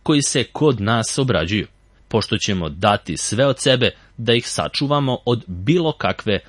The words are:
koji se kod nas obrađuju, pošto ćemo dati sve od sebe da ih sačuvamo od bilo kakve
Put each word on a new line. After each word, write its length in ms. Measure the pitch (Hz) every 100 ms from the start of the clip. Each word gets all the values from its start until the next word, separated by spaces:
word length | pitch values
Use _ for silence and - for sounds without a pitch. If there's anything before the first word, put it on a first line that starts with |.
koji 200 | - 147
se 220 | 135 135
kod 360 | 113 - 147 113
nas 380 | 101 117 110 -
obrađuju, 480 | 131 90 85 104 - _ _ _ -
pošto 300 | 113 - 107
ćemo 300 | - 92 80
dati 480 | 78 104 104 - 78
sve 300 | - 107 139
od 140 | 131
sebe 300 | 131 127 110 - _ -
da 180 | 117
ih 140 | 117 -
sačuvamo 680 | - 78 - 143 147 135 127
od 200 | 123 120 -
bilo 460 | 90 101 175 160
kakve 460 | - 95 - 110 98